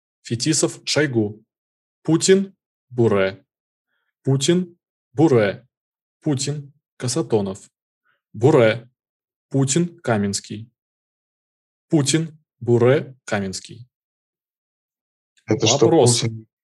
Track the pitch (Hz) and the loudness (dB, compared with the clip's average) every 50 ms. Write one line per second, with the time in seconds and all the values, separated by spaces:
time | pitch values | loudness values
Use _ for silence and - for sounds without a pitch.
0 | _ _ _ _ - - 120 113 - 151 156 - 175 160 - - - - - 143 | _ _ _ _ -12 -10 -8 -4 -2 -2 -2 0 -2 -2 -4 -6 -8 -4 -2 -2
1 | 151 143 123 117 107 104 107 - _ _ _ _ _ _ _ _ _ _ _ _ | -2 0 0 -2 -2 -2 -4 -12 _ _ _ _ _ _ _ _ _ _ _ _
2 | - - 160 160 160 190 190 196 196 196 - _ _ _ _ _ _ _ 123 120 | -4 -2 0 2 2 4 2 2 2 -2 -10 _ _ _ _ _ _ _ -2 0
3 | 117 107 101 98 95 95 98 - _ _ _ _ _ _ _ _ _ _ _ _ | 2 2 2 2 0 0 -2 -6 _ _ _ _ _ _ _ _ _ _ _ _
4 | _ _ _ _ - 135 135 135 - - 170 180 185 - - _ _ _ _ _ | _ _ _ _ -4 -2 -2 0 2 0 0 0 -2 -4 -10 _ _ _ _ _
5 | _ _ - 120 160 160 131 113 104 98 - - - _ _ _ _ _ _ _ | _ _ -2 0 2 4 4 4 2 0 -2 -6 -12 _ _ _ _ _ _ _
6 | _ _ _ _ - 160 143 127 - 143 143 151 143 - _ _ _ _ _ - | _ _ _ _ -6 -4 -4 -4 -4 -6 -8 -10 -12 -16 _ _ _ _ _ -10
7 | - 123 - 165 160 - 117 107 98 98 95 - - - _ _ _ _ _ _ | -8 -6 -4 -4 -4 -2 -2 -2 -2 -4 -8 -12 -16 -20 _ _ _ _ _ _
8 | _ _ _ _ _ _ - 110 117 147 151 131 117 110 110 123 - - _ _ | _ _ _ _ _ _ -6 0 2 4 4 6 4 4 2 -2 -6 -18 _ _
9 | _ _ _ _ _ _ _ _ _ _ - 135 135 135 - 170 175 170 - - | _ _ _ _ _ _ _ _ _ _ -2 -2 -2 0 0 -2 -2 -4 -6 -8
10 | - 123 113 104 101 101 98 - - - 110 107 110 - _ _ _ _ _ _ | -4 -4 -2 -2 -2 -4 -4 -6 -8 -12 -14 -14 -16 -18 _ _ _ _ _ _
11 | _ _ _ _ _ _ _ _ _ _ _ _ _ _ _ _ _ _ - 151 | _ _ _ _ _ _ _ _ _ _ _ _ _ _ _ _ _ _ 0 0
12 | 135 - - 156 165 160 - _ _ _ _ _ 117 117 120 117 120 123 135 165 | 0 0 -2 -2 -2 -6 -10 _ _ _ _ _ -2 0 2 2 4 4 2 2
13 | 135 - - _ _ - 110 101 98 95 92 - - - 110 110 123 _ _ _ | 0 -6 -14 _ _ -8 -6 -6 -6 -6 -10 -12 -14 -18 -20 -20 -20 _ _ _
14 | _ _ _ _ _ _ _ _ _ _ _ _ _ _ _ _ _ _ _ _ | _ _ _ _ _ _ _ _ _ _ _ _ _ _ _ _ _ _ _ _
15 | _ _ _ _ _ _ _ _ _ - 110 110 - 104 131 - - 113 170 160 | _ _ _ _ _ _ _ _ _ -4 -2 0 0 0 2 2 2 4 4 4
16 | 123 120 117 - - 113 113 110 110 _ _ _ | 4 4 2 0 -2 -6 -8 -10 -16 _ _ _